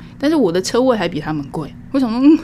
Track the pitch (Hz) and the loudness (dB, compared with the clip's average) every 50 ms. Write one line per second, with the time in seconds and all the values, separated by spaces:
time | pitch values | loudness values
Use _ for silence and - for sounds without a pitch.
0 | - - - - 269 294 330 302 233 170 165 185 185 - - 233 262 262 240 202 | -14 -18 -10 -4 0 0 2 4 2 2 2 0 -2 0 0 2 2 2 2 2
1 | 175 180 180 151 151 160 156 151 139 - - 160 143 - - - - - - 277 | 0 -2 -4 -4 -6 -4 -6 -6 -6 -6 -8 -8 -10 -10 -12 -16 -12 -4 -2 0
2 | 262 220 226 247 269 294 320 302 | 0 0 0 2 4 4 4 4